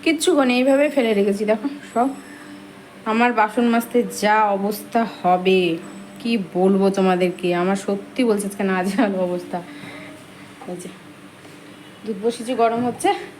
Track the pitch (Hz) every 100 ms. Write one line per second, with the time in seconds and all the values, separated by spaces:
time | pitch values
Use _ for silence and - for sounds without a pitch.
0 | - 320 370 302 262 247 262 269 294 285
1 | 226 202 202 196 208 220 277 285 - 226
2 | 262 269 - - - - - - - -
3 | 220 220 240 226 214 247 240 233 233 240
4 | 196 - 208 214 214 196 202 202 - 233
5 | 226 - 180 180 185 190 175 170 - -
6 | - - 233 233 180 180 190 196 196 196
7 | 190 180 180 180 180 175 180 196 - 202
8 | - - 240 202 196 - 196 185 185 196
9 | 220 190 180 180 - 180 - - - -
10 | - - - - - - - 180 185 -
11 | - - - - - - - - - -
12 | 208 196 220 233 226 240 226 226 247 233
13 | 381 370 -